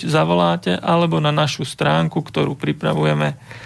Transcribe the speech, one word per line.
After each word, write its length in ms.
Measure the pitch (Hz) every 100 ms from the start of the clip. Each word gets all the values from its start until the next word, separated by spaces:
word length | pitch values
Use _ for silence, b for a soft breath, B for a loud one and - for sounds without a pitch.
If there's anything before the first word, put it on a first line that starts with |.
zavoláte, 680 | - 156 160 175 170 170 180 180
alebo 400 | - 170 170 160
na 160 | 147
našu 320 | 151 147 -
stránku, 560 | 127 - 147 156 165 160
ktorú 320 | 139 - 143
pripravujeme, 840 | 139 156 147 156 156 - 151 151 143 B B